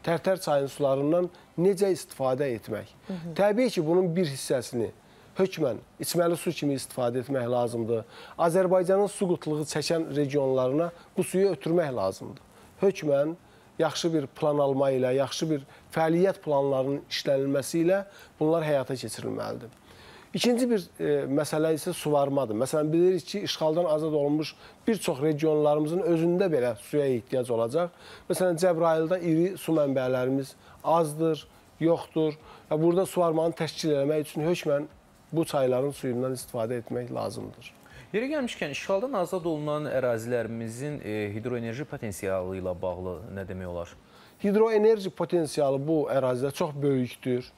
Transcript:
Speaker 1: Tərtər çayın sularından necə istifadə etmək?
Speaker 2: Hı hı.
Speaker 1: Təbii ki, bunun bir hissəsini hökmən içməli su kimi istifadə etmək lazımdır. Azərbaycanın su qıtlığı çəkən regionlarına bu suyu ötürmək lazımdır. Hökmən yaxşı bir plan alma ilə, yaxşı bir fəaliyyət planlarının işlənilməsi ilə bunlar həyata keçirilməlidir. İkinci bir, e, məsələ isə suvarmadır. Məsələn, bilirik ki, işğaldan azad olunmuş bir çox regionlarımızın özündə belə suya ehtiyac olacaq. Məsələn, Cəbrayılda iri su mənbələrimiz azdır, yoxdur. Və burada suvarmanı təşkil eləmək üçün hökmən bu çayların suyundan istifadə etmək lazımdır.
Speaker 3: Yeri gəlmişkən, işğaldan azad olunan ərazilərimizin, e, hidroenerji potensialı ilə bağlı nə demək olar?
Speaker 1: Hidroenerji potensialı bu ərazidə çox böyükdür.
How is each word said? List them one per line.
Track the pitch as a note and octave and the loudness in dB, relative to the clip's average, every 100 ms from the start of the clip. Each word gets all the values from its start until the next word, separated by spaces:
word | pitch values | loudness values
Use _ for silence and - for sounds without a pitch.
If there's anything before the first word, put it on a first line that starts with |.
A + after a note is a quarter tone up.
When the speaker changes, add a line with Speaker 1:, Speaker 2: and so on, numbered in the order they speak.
Speaker 1:
Tərtər | - E3 F#3+ F#3 | 0 0 2 0
çayın | - D3 C#3 | 2 0 0
sularından | - C#3+ C3+ C#3+ E3+ F3+ - - - | -2 0 2 2 2 0 -6 -14 0
necə | F3+ F#3+ G3 | 2 2 2
istifadə | F3+ - - C3 C3 C#3+ | 0 -4 -4 -2 0 -2
etmək? | A2+ - G#2 G#2 - - | -4 -6 -8 -8 -18 -12
Speaker 2:
Hı | |
hı. | F#3 E3 D#3+ | -10 -10 2
Speaker 1:
Təbii | G3 G#3 B3+ | 2 4 2
ki, | - | 2
bunun | D3+ F3 F#3 E3 | 2 2 2 2
bir | E3+ | 0
hissəsini | C3+ - C#3 A2+ B2 G#2 - - - - - | -2 -2 -2 -2 -4 -4 -6 -20 -20 -20 -2
hökmən | F#3+ F3 C#3+ A2 - - | -2 0 -2 -2 -10 -10
içməli | D3 E3 E3+ E3+ | -4 2 2 2
su | - D#3+ | -2 -2
kimi | D3 C#3 | -2 -2
istifadə | - - B2 B2 | -6 -2 -2 -2
etmək | B2 C3+ A#2+ | -2 -2 0
lazımdır. | B2 A#2+ A#2 A2 A2+ G#2+ - - - | 0 0 -2 -2 -2 -4 -16 -18 0
Azərbaycanın | E3+ E3+ F#3 F#3 F3 F#3+ G3+ | 2 4 4 4 4 4 2
su | - F#3+ | 0 -2
qıtlığı | F3 - D3+ D3+ | 0 -2 -4 -2
çəkən | D#3 C#3+ E3 D#3+ C#3 | -4 -2 -2 -2 -2
regionlarına | C#3+ D3 C3+ C3 B2+ C#3+ E3+ - - - | 0 2 2 2 2 2 -2 -4 -12 -6
bu | |
suyu | F3+ F3+ G3 | -2 2 2
ötürmək | E3+ - E3+ D#3 B2 | 0 0 0 0 0
lazımdır. | F#2+ F#2+ A2 G#2 - - - - | -2 -2 -12 -16 -20 -20 -20 0
Hökmən | G3 F#3+ D3+ C#3 D3 E3+ - - - - | 0 2 0 2 2 -2 -14 -20 -20 -2
yaxşı | D#3+ - F3 | 0 0 0
bir | E3 C#3 | 0 -2
plan | - D3+ D3 | -2 0 2
alma | C#3 C3+ C#3 | 2 2 2
ilə, | C3 B2+ C3 | 2 2 0
yaxşı | C3+ - E3 | 0 -2 -2
bir | D3+ C3+ - - | -2 -4 -20 -8
fəaliyyət | - D#3+ E3 F#3+ - | 0 2 4 2 0
planlarının | - C#3+ C#3 C3+ C3+ C#3+ - | 0 0 2 0 0 -4 -6
işlənilməsi | - - C#3 C#3 C#3 B2+ E3+ | -6 0 0 2 0 -2 0
ilə | E3 F#3+ G3 - - _ | 2 2 -2 -16 -20 _
bunlar | D3+ E3 | 0 2
həyata | D#3 D3 B2+ C3+ | 2 0 0 -6
keçirilməlidir. | A2+ - A2+ A2 A2 - A2+ - - - - - - | -6 -8 -8 -6 -6 -8 -12 -20 -20 -20 -20 -20 -10
İkinci | F#3+ A3+ A#3+ B3 | -2 2 2 2
bir, | A3+ F3 - | 0 -2 -6
e, | D#3+ D3 C#3 | 0 0 2
məsələ | C#3 D3+ D#3 D#3+ | 0 0 0 2
isə | D#3+ F#3 | 0 -2
suvarmadır. | E3+ D#3 D3 C#3+ C#3 B2+ | -4 0 2 2 0 -2
Məsələn, | G#2+ C3 D#3+ D3+ | -2 0 0 2
bilirik | E3 F3+ F#3 - | 4 4 2 -2
ki, | G3 | -8
işğaldan | F#3 - D#3 D#3+ | -6 -2 0 2
azad | F3 D3+ D#3+ | 2 2 2
olunmuş | D3+ C#3+ D3+ D3+ - - - - | 0 2 0 -2 -8 -20 -8 -2
bir | A3 | 0
çox | - C#3 | 0 0
regionlarımızın | D3+ D3+ D#3 D3+ D3 D3+ D3+ E3+ | 0 2 2 4 4 2 2 0
özündə | - E3+ E3 F3 G3 | 2 2 4 4 2
belə | D3+ B2 A2 | 2 0 -2
suya | - D3+ C#3 B2+ | -4 0 2 0
ehtiyac | - C3 B2 | -2 -4 0
olacaq. | A#2 A#2 C#3 F3 - - - - | 0 0 0 -2 -6 -20 -20 -6
Məsələn, | F3 F#3 E3+ | 0 2 4
Cəbrayılda | F#3 E3 E3 D#3+ D#3+ F#3 | 2 4 4 4 2 0
iri | F3 D#3+ F3 F#3 | 2 2 2 0
su | - | 0
mənbələrimiz | D#3+ C#3+ C3+ B2+ B2+ C3 C3+ C3+ - - - | 2 2 2 2 0 2 0 -4 -12 -20 -8
azdır, | D3 D#3+ D#3+ D3 D#3+ D3+ - - - - | 2 2 2 0 0 -2 -6 -20 -20 -2
yoxdur. | D#3+ E3 - - D#3 D3+ - - - | 2 2 0 0 0 -2 -14 -20 -4
Və | D#3 | 2
burada | E3 F3 F#3 | 4 4 0
suvarmanı | - E3+ D#3+ E3 E3 | 0 2 2 0 0
təşkil | D#3 - D#3+ C#3+ | -6 -4 0 0
eləmək | C#3 D#3 D3+ | 2 0 -2
üçün | - D3+ | -4 -2
hökmən | F3 D#3+ C#3+ D3+ - _ - - | 0 0 -2 -2 -14 _ -20 -6
bu | D#3 | -2
çayların | D#3+ D3+ C3 B2+ C#3 | 0 2 2 2 0
suyundan | C#3 C3+ A#2+ B2+ B2+ | -4 -4 -2 -2 -4
istifadə | - B2+ A2+ B2 | -8 -6 -4 -4
etmək | A2+ A#2+ A#2+ | -4 -6 -6
lazımdır. | B2 G#2+ A2+ G#2+ - - - - - - | -6 -6 -6 -12 -14 -20 -20 -20 -20 -6
Speaker 3:
Yeri | G3 C4 | -4 -2
gəlmişkən, | D4+ A#3+ - E3 | -4 -4 -6 -6
işğaldan | C#3 - G3 B3+ B3+ | -6 -2 -2 0 -2
azad | F3 F#3+ | -2 -2
olunan | E3+ D#3 D3+ D3 D3+ | -2 -2 -2 -2 -2
ərazilərimizin, | B2+ B2+ A#2 A2+ B2 A2+ A2+ A2+ A2+ C#3+ D3 | 0 0 -2 -2 -2 -2 -6 -8 -8 -8 -8
e, | - G#2+ G#2 | -6 -4 -4
hidroenerji | G#2 A#2+ B2 A#2 A2+ | -4 -6 -6 -6 -8
potensialı | D3+ C#3+ A#2 G2 F#2+ F#2+ F#2 F#2+ | -8 -8 -8 -6 -2 -2 -2 -4
ilə | F#2 F2 | -4 -4
bağlı | F#2 F2+ F#2 E2+ E2 | -4 -6 -6 -8 -10
nə | F#2+ F#2+ | -10 -8
demək | F#2 F#2 | -8 -8
olar? | F2 E2+ - - - - - | -8 -10 -14 -20 -20 -20 -4
Speaker 1:
Hidroenerji | G3 G3+ A3 A3 G#3 A3+ F#3+ | 0 4 4 4 4 4 0
potensialı | - E3+ F3 D#3 - C#3+ C#3 C#3 | -6 -2 0 0 0 0 0 0
bu | D#3+ C#3 | 0 2
ərazidə | B2+ C3 B2+ C#3 | 0 0 0 -2
çox | - F3 C#3+ | -2 -4 -2
böyükdür. | C#3+ C3+ B2 - C#3 B2 B2+ | 0 2 0 -4 -4 -4 -4